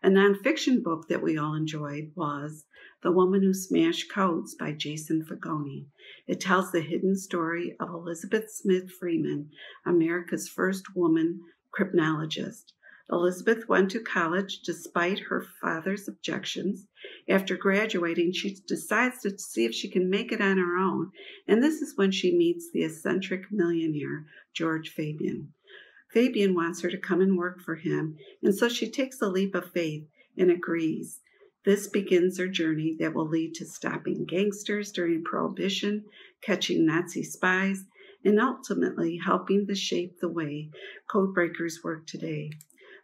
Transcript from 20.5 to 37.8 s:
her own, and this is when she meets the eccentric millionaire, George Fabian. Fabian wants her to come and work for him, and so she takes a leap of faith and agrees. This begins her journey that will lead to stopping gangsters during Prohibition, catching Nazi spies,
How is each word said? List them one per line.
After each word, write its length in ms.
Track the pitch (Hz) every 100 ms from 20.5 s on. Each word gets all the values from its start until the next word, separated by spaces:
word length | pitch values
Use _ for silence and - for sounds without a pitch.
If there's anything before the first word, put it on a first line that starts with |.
| 190
her 200 | 175 180
own, 340 | 190 165 165 - - - -
and 120 | 214
this 200 | 294 311
is 160 | 285 -
when 140 | 196
she 220 | 190 185
meets 380 | 175 170 170 -
the 140 | 165 160
eccentric 680 | 156 151 185 190 185 -
millionaire, 760 | 208 170 170 160 151 139 151 151 - _
George 340 | - 165 160 156
Fabian. 640 | - 151 151 - - - _ _ - - _ _
Fabian 400 | 226 254 220 196
wants 280 | 175 165 -
her 80 | 175
to 80 | 196
come 240 | - 175
and 160 | 190 185
work 240 | 180 180
for 140 | - 160
him, 420 | 160 147 156 - - -
and 100 | 208
so 140 | 196 240
she 240 | 240 220
takes 300 | - 262 -
a 80 | 208
leap 260 | 190 196 185
of 160 | 180
faith 320 | 175 165 151 - _ _ -
and 140 | 180
agrees. 680 | 175 - 165 160 - - - _ _ - _
This 240 | 202 196 -
begins 500 | 208 196 180 185 185
her 120 | 185
journey 480 | - 160 156 160 -
that 140 | 160
will 160 | 156 156
lead 240 | 165 165 -
to 100 | -
stopping 600 | - - - - - 156
gangsters 640 | 180 208 196 - 208 208
during 320 | - 170 160
Prohibition, 800 | 160 - 160 - 190 190 208 208 - - - _
catching 420 | - 190 - 165 160
Nazi 380 | 160 180 -
spies, 600 | - - 185 185 196 196